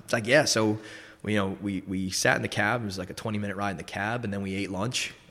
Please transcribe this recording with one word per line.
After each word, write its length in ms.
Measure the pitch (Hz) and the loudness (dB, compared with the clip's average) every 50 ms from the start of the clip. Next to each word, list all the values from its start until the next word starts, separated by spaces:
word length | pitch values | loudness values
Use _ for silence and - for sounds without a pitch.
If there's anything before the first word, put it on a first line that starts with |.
| - | -4
it's 80 | - | -2
like, 140 | - 117 104 | -2 0 2
yeah. 180 | 117 127 151 139 | 6 6 6 6
So, 340 | - - 113 110 107 107 107 - - - - - - - - | 6 4 4 4 4 2 0 -4 -12 -16 -16 -18 -18 -16 -6
we, 100 | - 98 | -2 0
you 60 | 107 104 | 2 2
know, 180 | 98 95 95 - | 2 0 -2 -2
we, 200 | 101 101 98 90 - | -2 -2 -2 -2 -2
we 240 | 98 95 95 95 92 | -2 -2 -2 -2 -2
sat 260 | 95 - - 127 131 | 0 2 4 4 4
in 60 | - | 4
the 60 | 110 104 | 2 -2
cab. 340 | - 107 101 104 120 123 | 0 0 2 2 2 0
It 20 | 113 | -2
was 140 | 101 92 95 | -4 -4 -6
like 100 | 90 - | -8 -8
a 60 | - | -8
twenty-minute 420 | - - 113 107 104 104 101 95 | -6 -4 -4 -2 -2 -2 -4 -4
ride 140 | 95 101 101 | -2 -2 -4
in 60 | 95 73 | -4 -6
the 40 | |
cab, 420 | - - - 98 101 107 117 123 117 | -8 -6 -4 -4 -2 -2 -2 -2 -2
and 80 | 104 101 | -4 -4
then 80 | 101 | -2
we 120 | 98 95 95 | -2 -2 -2
ate 160 | 98 98 90 | -2 -2 -2
lunch. 440 | 98 90 104 127 123 - - - - - - - | -2 -2 -2 -2 -2 -2 -4 -4 -8 -14 -20 -16